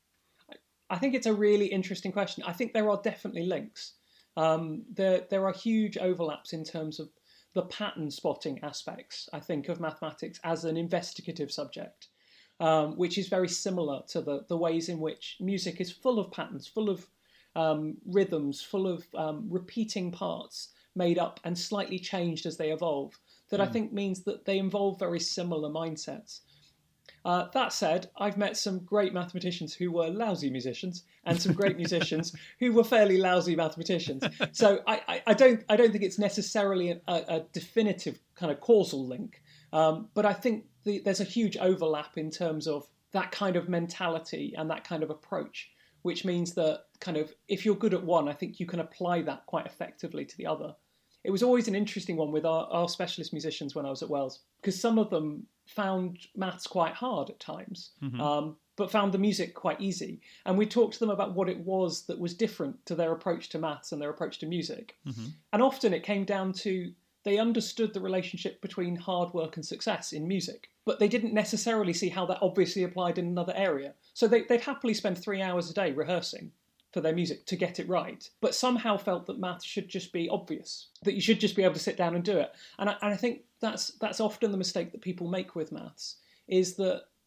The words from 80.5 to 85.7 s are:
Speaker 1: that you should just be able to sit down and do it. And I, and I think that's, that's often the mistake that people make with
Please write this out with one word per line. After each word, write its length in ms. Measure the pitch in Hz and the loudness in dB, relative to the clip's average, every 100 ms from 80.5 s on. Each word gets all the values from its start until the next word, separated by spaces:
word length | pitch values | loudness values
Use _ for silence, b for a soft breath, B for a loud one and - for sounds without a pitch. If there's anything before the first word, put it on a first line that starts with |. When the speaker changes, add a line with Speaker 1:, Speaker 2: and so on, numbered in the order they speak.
| 156 - - - - | -8 -8 -14 -16 -4
Speaker 1:
that 120 | 202 | 0
you 80 | 196 | 2
should 180 | 214 220 | 4 4
just 160 | 208 208 | 4 4
be 60 | |
able 80 | 185 | 4
to 60 | 160 | 4
sit 160 | - - | -4 0
down 180 | 170 | 0
and 80 | 175 | 2
do 140 | 180 185 | 2 2
it. 140 | - B B B | 0 B B B
And 120 | 202 | -2
I, 60 | 202 | 0
and 120 | 208 | -2
I 20 | 202 | 0
think 240 | 240 240 _ - | -2 -2 _ -6
that's, 300 | 220 - - - | -4 -2 -6 -4
that's 200 | 208 208 | -4 0
often 320 | 220 220 226 | -2 2 0
the 60 | 196 | 0
mistake 340 | 180 190 175 | -2 -2 -4
that 80 | - | -6
people 260 | 185 180 175 | -8 -6 -4
make 300 | 185 185 165 | -4 -4 -8
with 160 | 156 | -8